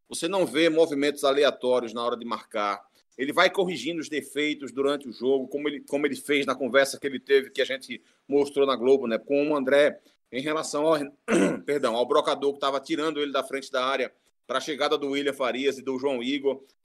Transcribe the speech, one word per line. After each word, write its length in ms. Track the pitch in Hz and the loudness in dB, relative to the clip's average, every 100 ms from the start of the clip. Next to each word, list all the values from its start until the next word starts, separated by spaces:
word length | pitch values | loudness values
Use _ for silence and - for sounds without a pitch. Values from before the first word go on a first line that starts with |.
| - | -12
Você 180 | 117 170 | -6 -2
não 180 | 196 147 | 0 0
vê 220 | 143 165 | 4 4
movimentos 540 | 156 160 143 147 147 | 4 2 4 0 2
aleatórios 680 | 139 139 139 - 127 123 117 | 2 4 4 2 0 0 0
na 100 | 113 | -4
hora 140 | 120 117 | -4 -4
de 80 | 117 | -6
marcar. 580 | 107 - 110 104 101 - _ _ - | -8 -6 -4 -2 -2 -8 _ _ -8
Ele 140 | 139 | -4
vai 180 | 151 180 | 2 2
corrigindo 500 | - 180 147 131 170 | 4 -2 -2 -6 -6
os 100 | 139 | -6
defeitos 600 | 160 160 143 151 147 131 | -6 -6 -4 -4 -4 -8
durante 360 | 120 139 143 135 | -2 -2 -2 -6
o 40 | |
jogo, 360 | 110 123 135 127 | -4 0 0 0
como 200 | 143 151 | -6 -6
ele, 140 | 143 | -8
como 240 | - 143 147 | -6 -2 -2
ele 100 | 127 | -4
fez 300 | - 147 131 | -2 0 0
na 100 | 127 | -2
conversa 440 | 127 135 135 - | 2 2 2 -2
que 60 | 143 | -8
ele 140 | 127 | -6
teve, 320 | - 139 110 | 4 2 4
que 100 | - | -4
a 40 | 127 | -2
gente 360 | 131 127 113 _ _ - | -4 -10 -14 _ _ -2
mostrou 380 | 143 143 147 139 | 0 2 2 2
na 100 | 123 | 2
Globo, 320 | 123 135 117 | 4 4 4
né, 100 | 110 | -2
com 320 | - 143 147 | 0 0 2
o 60 | 147 | 0
André, 440 | 127 143 147 - _ _ _ | 2 4 4 2 _ _ _
em 100 | - | -8
relação 460 | 151 156 - 147 156 | -4 -4 -4 -2 2
ao, 100 | 156 139 _ - | 2 -2 _ -2
<clears throat> 380 | 180 196 135 - | 2 2 0 -4
perdão, 300 | 143 123 117 | 0 0 0
ao 100 | 123 | 2
brocador 480 | 151 151 135 139 | 2 2 0 -2
que 60 | 135 | -2
tava 200 | 139 139 | -2 -2
tirando 400 | 135 160 160 147 | -4 -2 -2 -2
ele 120 | 143 | -2
da 120 | 135 | -2
frente 280 | 131 139 135 | -4 -8 -4
da 140 | 131 127 | -2 -2
área 260 | 135 120 _ _ _ - | -2 -4 _ _ _ -4
pra 140 | 131 | -4
chegada 380 | 160 131 147 151 | -4 -2 0 0
do 120 | 143 | -2
William 240 | 139 143 | -2 -2
Farias 440 | 139 123 127 139 131 | -2 -2 0 -2 -2
e 40 | |
do 180 | 127 127 | -6 -4
João 240 | 139 127 | -2 -2
Igor, 400 | 123 143 135 131 - _ | -4 -2 -2 -4 -10 _